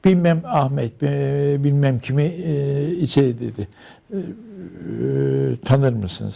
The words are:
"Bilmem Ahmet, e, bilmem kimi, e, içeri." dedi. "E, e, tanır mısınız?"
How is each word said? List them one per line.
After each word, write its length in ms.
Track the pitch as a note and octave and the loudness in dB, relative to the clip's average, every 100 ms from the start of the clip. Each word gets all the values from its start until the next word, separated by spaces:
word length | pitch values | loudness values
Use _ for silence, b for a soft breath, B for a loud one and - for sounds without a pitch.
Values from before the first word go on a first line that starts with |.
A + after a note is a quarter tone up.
"Bilmem 380 | F#3+ F#3 E3+ E3 | 6 6 4 2
Ahmet, 580 | E3+ D3+ C3+ C#3 A#2+ - | 0 0 2 0 -4 -2
e, 540 | C#3+ C#3+ C#3 C#3+ C#3+ C#3+ | -2 0 0 0 0 2
bilmem 340 | C#3+ C#3+ C#3 B2 | 2 4 2 0
kimi, 240 | - C#3 | -2 0
e, 680 | D3 E3+ E3+ C#3+ C#3 C#3 D3 | 0 -2 -4 -2 -2 -2 -2
içeri." 500 | F3 C#3 - C3+ A#2 | -2 0 2 2 0
dedi. 280 | A#2 A2 G2+ B B B _ | -8 -8 -10 B B B _
"E, 40 | G3 | -8
e, 40 | F3 G#3+ A3+ G3 F3+ - - A2+ C3 C3+ C3+ C3+ C3+ B2 | -8 -12 -16 -16 -16 -14 -10 -4 -2 0 0 0 0 -2
tanır 280 | - C3+ C3+ | 2 2 4
mısınız?" 420 | A#2 F#2+ - G#2 | 0 -6 -6 -10